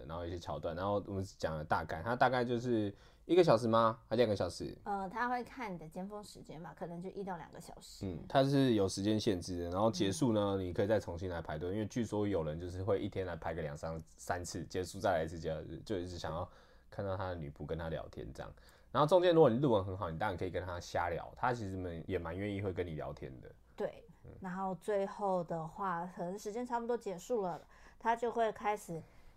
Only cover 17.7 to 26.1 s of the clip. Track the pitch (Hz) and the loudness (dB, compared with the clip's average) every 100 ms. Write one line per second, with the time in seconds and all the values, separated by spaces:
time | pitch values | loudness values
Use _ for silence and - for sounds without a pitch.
17.7 | 80 82 78 - - - - - - - | -4 -4 -6 -8 -12 -12 -10 -12 -14 -20
18.7 | - - 127 151 185 180 165 143 117 147 | -20 -4 2 6 8 8 10 10 8 6
19.7 | 107 98 92 92 80 107 87 92 87 92 | 6 4 -4 -4 -2 -2 0 -2 -2 -4
20.7 | 87 - 92 87 82 - - 123 120 98 | -6 -2 -2 0 -2 -6 -2 -2 0 -4
21.7 | 95 90 82 87 90 85 87 104 98 98 | -4 -6 -6 -4 -4 -2 -4 -4 -2 -2
22.7 | 87 87 76 67 73 67 65 - - - | -2 -4 -4 -8 -8 -12 -12 -16 -18 -18
23.7 | - 202 - - - - - 190 185 190 | -6 -6 -6 -20 -20 -20 -12 -8 -6 -6
24.7 | 185 - 202 196 - 196 185 170 165 160 | -6 -2 0 0 -2 0 0 -2 -4 -6
25.7 | - 196 170 180 | -4 -2 -2 -4